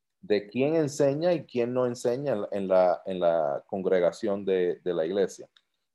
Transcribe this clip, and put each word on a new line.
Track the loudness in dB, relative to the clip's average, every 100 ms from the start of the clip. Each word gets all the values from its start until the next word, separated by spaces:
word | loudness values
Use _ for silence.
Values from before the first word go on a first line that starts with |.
| _ _
de | -2 -2 -2
quién | -2 0 0
enseña | -2 0 0 2 0
y | -2 -4
quién | -4 -2
no | 0 -2
enseña | -2 -4 -2 -2
en | -4
la, | -4
en | -4 2
la, | 4 4 2 -4
en | 0
la | 2 2 0 -4 -6
congregación | -4 2 2 2 0 -4 -4 0
de, | 0 0 -2
de | -4
la | -2 -2
iglesia. | 0 -2 -4 -20 _ _ _ _